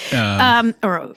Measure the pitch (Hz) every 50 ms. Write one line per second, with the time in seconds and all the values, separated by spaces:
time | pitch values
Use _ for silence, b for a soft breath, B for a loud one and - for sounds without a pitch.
0 | B B 135 120 107 104 98 - 254 247 240 240 233 226 226 _ 226 190 175 160
1 | - - -